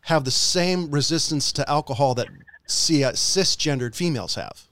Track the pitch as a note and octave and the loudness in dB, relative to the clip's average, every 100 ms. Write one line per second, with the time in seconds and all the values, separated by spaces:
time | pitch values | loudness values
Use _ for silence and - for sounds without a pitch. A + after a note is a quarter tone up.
0 | - D#3+ C3 B2+ - F#3 F3 F3+ E3+ C#3+ | 2 0 2 0 2 2 2 0 0 0
1 | C3+ D#3+ - D3+ - - C#3+ D3 - C3 | 0 0 0 0 -2 -2 0 0 -2 0
2 | C#3 B2 A#2 - - - - - - D#3 | 0 0 -4 -8 -20 -20 -6 -2 2 4
3 | C3+ A2+ - F#3+ F#3 - D#3 C#3 A#2+ - | 2 0 0 2 2 0 0 0 -2 -2
4 | F3 C#3 F2 - C2 - - | -2 -2 -4 -6 -8 -12 -20